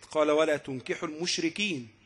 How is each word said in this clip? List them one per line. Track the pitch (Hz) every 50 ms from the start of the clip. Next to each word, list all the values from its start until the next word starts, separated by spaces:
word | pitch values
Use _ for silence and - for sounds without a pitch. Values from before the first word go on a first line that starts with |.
| - -
قال: | - 151 151 151
"ولا | 151 151 160 156 151 139
تنكحوا | - - 135 127 117 - 180 - 175 165
المشركين"، | 151 156 170 175 - - 165 165 156 - 208 208 175 135 120 110 - _ _